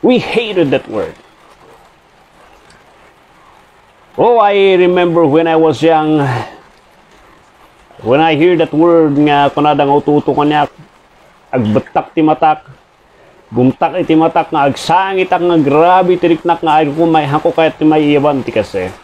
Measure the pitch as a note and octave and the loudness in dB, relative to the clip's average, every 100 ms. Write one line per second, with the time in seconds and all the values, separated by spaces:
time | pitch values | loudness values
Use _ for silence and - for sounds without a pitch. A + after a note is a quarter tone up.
0 | - B3 - - A#3 F#3 D#3 B2+ - G#2+ | 2 0 0 -6 -4 -2 -2 -2 -4 -8
1 | E2 - _ _ _ - - - _ _ | -8 -12 _ _ _ -20 -20 -20 _ _
2 | _ _ _ _ - - _ - _ _ | _ _ _ _ -20 -20 _ -20 _ _
3 | - _ _ _ _ - _ _ _ _ | -20 _ _ _ _ -20 _ _ _ _
4 | _ - F#3+ A#3+ G#3 G3+ G3 F#3 F3+ F3+ | _ -2 0 2 2 2 2 4 2 2
5 | F3+ E3+ D#3+ D3 E3 D#3+ D#3+ B2+ D#3 D#3+ | 0 2 2 2 2 2 0 0 0 0
6 | D#3 D#3 C#3 A#2+ A2 - - _ _ _ | 0 -2 -2 -4 -8 -16 -20 _ _ _
7 | _ _ _ _ _ _ - _ _ - | _ _ _ _ _ _ -20 _ _ -12
8 | G#2+ C3+ D#3+ D3+ E3+ F3 D#3+ D3+ E3+ E3+ | -2 0 2 2 2 2 -2 0 2 2
9 | D#3 C#3+ D3 C#3+ C#3+ - D3 D3 C#3 C#3+ | 2 2 2 2 0 0 -2 0 2 0
10 | C#3+ D3 - C#3+ D3 D3 D3 - - _ | 0 -2 -2 -2 -2 -2 -4 -8 -20 _
11 | _ _ _ _ _ C3 G#2+ G#2+ - - | _ _ _ _ _ -4 -2 -2 -2 -6
12 | - - D#3 D#3 D#3+ D#3 - C3 _ _ | -6 -2 0 2 0 -2 -6 -20 _ _
13 | _ _ - _ _ A2 B2+ - E3 E3+ | _ _ -20 _ _ 0 0 0 -4 -4
14 | E3+ D#3+ D#3+ E3 D#3+ E3 - E3 - F3+ | 0 0 2 0 -2 -2 -2 -2 -2 -2
15 | F#3+ F#3+ F#3 F3+ F3 E3+ C#3+ C#3+ E3+ F3+ | 0 -4 -2 -2 0 0 2 2 4 2
16 | F#3 F3+ F3 E3 F3 E3 E3 D3+ D#3 D3 | 2 0 0 -2 -2 -2 0 0 0 0
17 | E3+ D#3+ D3 C#3+ E3+ - D#3+ - D#3 D#3 | 0 0 0 -2 -2 0 -2 0 0 2
18 | D3 D3 D3 C#3 A#2+ A2+ G#2 G2 F#2 F#2+ | 2 0 0 -2 -4 -6 -4 -6 -8 -10